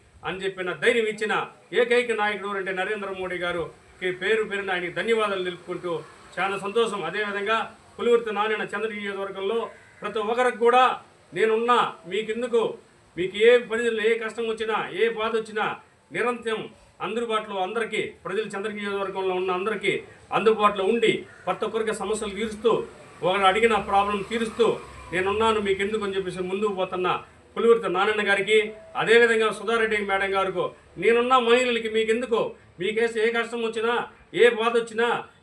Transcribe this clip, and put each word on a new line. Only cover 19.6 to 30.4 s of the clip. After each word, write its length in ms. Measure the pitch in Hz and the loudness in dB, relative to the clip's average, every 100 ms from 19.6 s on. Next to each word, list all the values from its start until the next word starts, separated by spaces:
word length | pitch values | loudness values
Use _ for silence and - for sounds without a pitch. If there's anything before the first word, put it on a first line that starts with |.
| 202 214 190 123 - - - | -2 -2 -2 -4 -6 -20 -4
అందుబాటులో 520 | 165 208 214 208 202 | 2 2 4 4 2
ఉండి 400 | 190 233 226 - - - - | 0 2 2 0 -4 -12 -6
ప్రతి 180 | 185 | -4
ఒక్కరికి 300 | - 220 214 | -2 -2 -2
సమస్యలు 360 | 208 196 214 214 | -4 -4 -4 -4
తీరుస్తూ, 540 | 196 220 208 233 185 - - - - | -6 -6 -2 2 2 -2 -12 -20 -4
ఒకరు 180 | 160 196 | 0 4
అడిగిన 340 | 190 202 226 | 4 6 4
ప్రాబ్లం 500 | 214 208 196 202 208 190 | 2 2 2 2 -2 -4
తీరుస్తూ 480 | 226 226 - 226 - - - - | -4 -4 2 2 2 -6 -18 -6
నేనున్నాను 480 | 170 190 208 220 220 | -2 0 2 2 2
మీకెందుకు" 440 | 196 190 202 214 | 0 0 0 -2
అని 120 | 202 190 | -2 -4
చెప్పేసి 220 | 180 170 | -6 -6
ముందుకు 360 | 180 196 214 | -4 -2 -2
పోతున్న 480 | 190 185 180 180 151 - - - - | -2 -4 -2 -2 -2 -6 -20 -16 0
పులివర్తి 320 | 226 233 185 | 6 6 4
నారాయణ 400 | 180 208 214 196 | 0 0 0 2
గారికి, 440 | 202 196 214 214 - - 123 | 0 4 4 2 -6 -10 -4
అదేవిధంగా 560 | 160 233 240 226 220 | 4 6 6 4 2
సుధారెడ్డి 440 | 208 202 226 220 208 | 0 -2 0 2 0
మేడం 380 | 202 196 196 | 0 -2 0
గారికి, 320 | 196 | 0